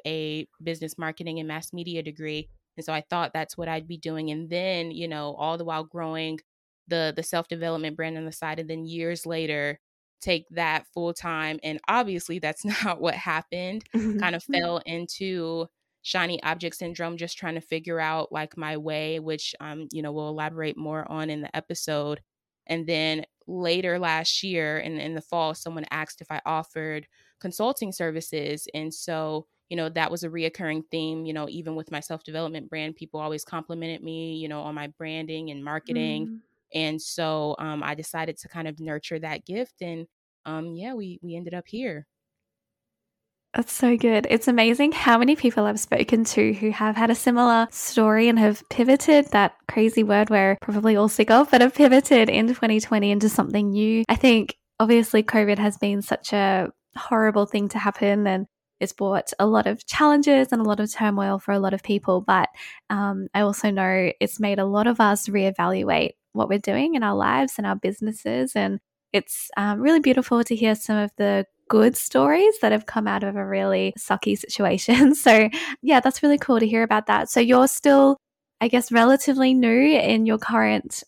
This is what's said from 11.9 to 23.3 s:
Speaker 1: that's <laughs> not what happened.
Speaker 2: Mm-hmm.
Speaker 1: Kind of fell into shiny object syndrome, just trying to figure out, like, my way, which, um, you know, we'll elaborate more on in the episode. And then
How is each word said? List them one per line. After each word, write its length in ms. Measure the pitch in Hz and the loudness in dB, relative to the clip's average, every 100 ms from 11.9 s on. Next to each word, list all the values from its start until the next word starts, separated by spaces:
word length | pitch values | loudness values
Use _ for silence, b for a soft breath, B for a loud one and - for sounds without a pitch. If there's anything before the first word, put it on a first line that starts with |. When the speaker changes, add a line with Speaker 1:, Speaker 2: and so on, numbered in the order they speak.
| 226 226 175 - 175 | -2 -2 -6 -8 -8
Speaker 1:
that's 260 | 156 156 208 | -6 -6 -6
<laughs> 180 | 202 | -4
not 160 | 214 175 | -4 -4
what 160 | 165 165 | -4 -4
happened. 720 | 175 160 - 175 180 214 - 226 | -6 -6 -6 -10 -10 -10 -6 -4
Speaker 2:
Mm-hmm. 240 | 220 208 | -4 -2
Speaker 1:
Kind 160 | 185 170 | -4 -4
of 80 | |
fell 380 | - 175 175 170 - | -4 -4 -2 -6 -6
into 800 | 165 170 - 190 185 165 165 165 _ _ _ | -10 -10 -10 -8 -6 -6 -8 -10 _ _ _
shiny 400 | - 185 175 175 | -6 -4 -4 -4
object 320 | 151 165 170 - | -6 -6 -8 -10
syndrome, 400 | 170 170 170 170 | -12 -8 -10 -8
just 200 | 170 - | -12 -10
trying 180 | 175 165 | -10 -10
to 60 | |
figure 380 | 160 160 160 165 | -8 -10 -6 -6
out, 320 | 156 160 - | -4 -6 -8
like, 260 | 156 156 - | -10 -10 -12
my 200 | 156 156 | -10 -10
way, 420 | 156 156 156 160 | -8 -8 -6 -8
which, 340 | 156 156 - - | -8 -10 -10 -14
um, 280 | 151 151 151 | -14 -14 -12
you 100 | 160 | -10
know, 100 | 151 | -10
we'll 180 | 151 151 | -8 -10
elaborate 480 | 156 151 160 156 - | -8 -10 -8 -10 -8
more 320 | 156 156 - | -10 -10 -10
on 180 | 156 156 | -10 -10
in 120 | 151 | -10
the 140 | 147 156 | -10 -12
episode. 640 | - 170 - 151 147 147 _ _ _ _ - | -10 -10 -8 -6 -6 -10 _ _ _ _ -10
And 200 | 165 165 | -8 -4
then 380 | 160 156 156 - | -4 -4 -6 -10